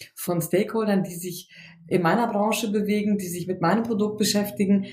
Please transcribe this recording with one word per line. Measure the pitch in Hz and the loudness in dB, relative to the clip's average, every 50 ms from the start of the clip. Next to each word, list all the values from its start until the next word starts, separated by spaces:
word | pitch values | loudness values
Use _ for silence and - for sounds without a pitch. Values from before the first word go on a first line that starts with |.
| - - _ | -20 -20 _
von | - - 175 175 170 | -8 -4 -2 -2 -2
Stakeholdern, | 165 - - 190 214 - - 226 214 208 196 185 160 | 0 0 2 0 0 0 -2 -2 0 2 2 0 0
die | 165 175 | -2 -6
sich | - 185 180 - - - - - - - - - - - | -8 -10 -10 -10 -12 -14 -18 -20 -20 -20 -20 -20 -18 -4
in | - - 185 | 0 0 2
meiner | 160 165 196 233 233 | 4 4 2 2 2
Branche | 208 202 202 208 220 214 - 233 202 | 0 0 0 0 0 0 0 -2 0
bewegen, | 208 214 196 202 208 208 202 214 202 202 | 0 0 0 0 0 0 2 0 0 0
die | 180 170 | -2 -4
sich | 175 180 170 | -6 -6 -4
mit | 185 185 - | -4 -2 0
meinem | 170 165 196 226 | 2 2 2 2
Produkt | 226 233 220 196 214 208 208 - | 0 0 0 0 0 0 0 0
beschäftigen. | 208 - - 208 196 - - - 196 190 202 196 196 - | 0 0 0 0 -2 -2 -2 0 2 4 2 2 2 -2